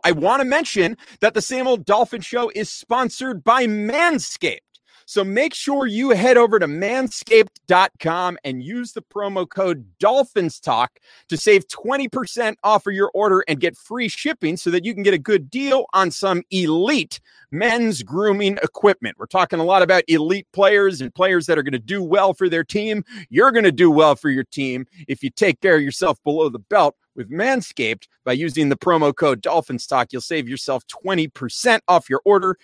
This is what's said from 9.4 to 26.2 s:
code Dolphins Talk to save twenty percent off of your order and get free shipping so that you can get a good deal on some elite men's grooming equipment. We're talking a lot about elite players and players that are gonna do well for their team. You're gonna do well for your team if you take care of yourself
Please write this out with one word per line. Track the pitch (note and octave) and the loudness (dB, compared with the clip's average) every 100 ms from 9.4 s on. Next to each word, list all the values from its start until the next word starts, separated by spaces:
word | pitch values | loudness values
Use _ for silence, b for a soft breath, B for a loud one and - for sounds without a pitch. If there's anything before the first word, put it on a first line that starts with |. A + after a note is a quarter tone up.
| F3 | -6
code | G3 F#3+ D3+ G2 - | -4 -4 -4 -8 0
Dolphins | G3+ C4 B3+ G#3 E3 - | 2 2 0 -2 -4 -4
Talk | - A#2 B2 _ b b b | -2 0 -2 _ b b b
to | D#3 | -2
save | G#3+ G3 - | 4 4 2
twenty | - A3 C#4 C4 | -12 -6 -4 -4
percent | C4 A3 A#3 A3 G#3+ | -6 -8 -4 -4 -2
off | G#3 G#3 G#3 | 0 0 0
of | |
your | G3 G3 | -2 -2
order | F#3+ G#3 F#3+ - | 0 2 2 0
and | C#3+ | -2
get | E3+ - | -2 -4
free | - A#3+ A3+ | -12 -8 -6
shipping | - D4 - D#3 F3 | -6 -6 -4 -4 -4
so | F3 | -2
that | F3+ | -2
you | G3+ | -4
can | G3+ | -4
get | G3 | -2
a | F3 | -2
good | C#3 G3+ C#3 | 0 -2 -2
deal | B3+ C#4 C4+ - | -6 -2 -2 0
on | F#3+ F3+ | 0 0
some | - G3 F3+ - | -2 -2 -2 -4
elite | F#3+ D#3+ E3 G#3+ C#4+ D#3 - b b b | -4 -2 0 0 -2 -4 -12 b b b
men's | D3+ A#3 A#3 A3+ D3 | -4 -2 0 -2 -4
grooming | - E3 G#3 G3+ G3+ G3+ | -8 -2 0 0 -2 -2
equipment. | E3+ - G3+ F#3 - - | -6 0 0 2 -4 -10
We're | - | -4
talking | F#3 F3 E3+ | -2 0 -2
a | |
lot | E3+ F#3+ | 2 4
about | F3 F#3 D#3+ | 4 2 2
elite | D#3+ D#3+ G3+ - | 0 0 -4 -4
players | F#3+ G3 G#3 G3 D#3+ | 2 4 4 2 -2
and | B2+ | -8
players | - F#3+ F3 D3+ | -2 0 0 0
that | D3+ | -2
are | |
gonna | C#3 B2+ | -2 -6
do | A2 G3 | -6 -6
well | E3+ G3 G3 | 4 4 4
for | - F#3 | 2 0
their | E3 | -2
team. | - G#3 A3 G#3+ - A3+ D#3+ | -2 -4 -2 -4 -6 -16 -2
You're | A#2 C4+ | 4 6
gonna | A#3 G3 | 6 4
do | C3+ F3 | 6 6
well | D3+ D#3 C#3 | 6 4 4
for | D3+ | -2
your | C3 | -4
team | C3 - C3+ B2+ B2+ F3+ C#3+ | -6 -6 -6 -6 -12 -16 -10
if | C3+ | -8
you | C3 | -6
take | - G3+ C#3+ | 0 0 2
care | F#3+ D#3 | 2 2
of | |
yourself | C#3 - F3 - | 2 -2 -2 -2